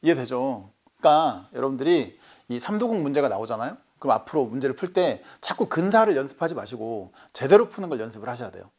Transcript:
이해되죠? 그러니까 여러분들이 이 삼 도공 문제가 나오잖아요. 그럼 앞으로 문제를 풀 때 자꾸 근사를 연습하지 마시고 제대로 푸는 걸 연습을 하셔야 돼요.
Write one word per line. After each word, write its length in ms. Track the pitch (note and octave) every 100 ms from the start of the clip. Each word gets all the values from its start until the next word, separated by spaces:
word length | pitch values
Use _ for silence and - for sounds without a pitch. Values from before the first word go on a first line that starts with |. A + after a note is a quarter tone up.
이해되죠? 680 | D#3 D3+ A#2+ B2 C3+ A#2+ G2 _ _ _
그러니까 520 | D#3+ D3+ D#3+ G2+ F#2
여러분들이 680 | B2 C3+ C3+ C#3 F3 G#2+ - - - _
이 120 | A#2+
삼 180 | - G#3
도공 240 | A#3 A3
문제가 280 | D3 C#3+ C#3
나오잖아요. 480 | G2 A2 A2+ B2 G#3+ _ _
그럼 160 | C#3+ -
앞으로 280 | - D#3+ B2
문제를 300 | C3 C3+ B2+
풀 180 | F3+
때 300 | F#3 F3 G#2+ - -
자꾸 280 | - - A3+
근사를 460 | - F#3 A3 A3 D3+
연습하지 400 | C3+ - E3 D#3
마시고 580 | G#2 A#2 A2+ A2+ F#2 _ -
제대로 380 | - C3+ G3+ A#3
푸는 200 | - F3+
걸 100 | C3
연습을 280 | A2 A2 A2
하셔야 240 | A#2+ A2+
돼요. 180 | F#2+ F#2+